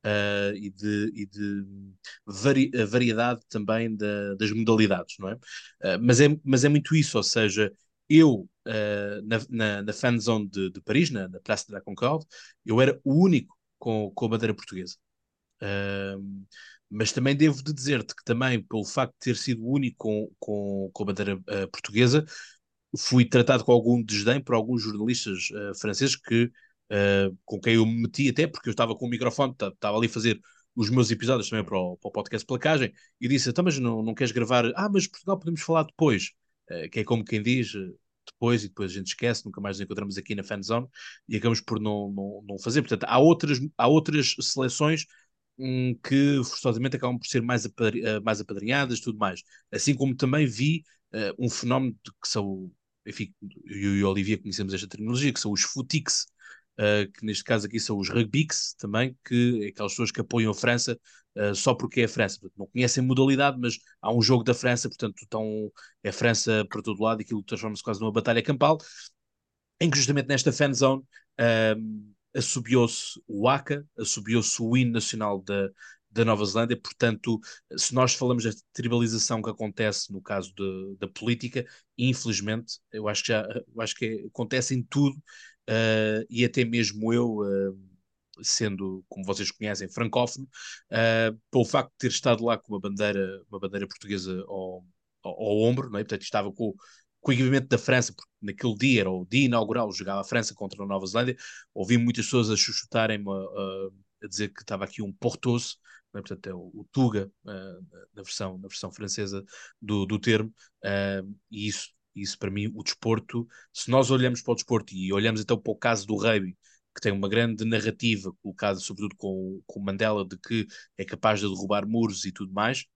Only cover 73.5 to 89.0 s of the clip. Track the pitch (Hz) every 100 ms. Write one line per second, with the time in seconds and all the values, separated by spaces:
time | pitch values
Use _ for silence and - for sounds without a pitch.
73.5 | 139 - 147 147 - 110 - 107 117 110
74.5 | - 113 123 123 117 - 113 107 101 95
75.5 | 101 98 _ - - _ 110 120 107 104
76.5 | 101 117 120 - - 120 107 123 110 -
77.5 | - _ 76 - 127 127 - 127 123 113
78.5 | 107 _ - 120 120 117 113 - 113 110
79.5 | 107 110 95 110 98 - 98 92 101 95
80.5 | 95 98 95 95 98 98 - 110 113 123
81.5 | 127 120 - _ - 123 127 117 95 104
82.5 | 110 117 - _ 110 104 101 - 110 104
83.5 | 117 - 110 113 - 113 110 110 - 113
84.5 | 131 123 127 117 143 143 143 - - -
85.5 | _ - 113 113 110 110 107 110 120 120
86.5 | 131 117 117 107 104 110 117 120 107 101
87.5 | 98 98 95 95 _ _ _ _ - 80
88.5 | - 110 98 98 95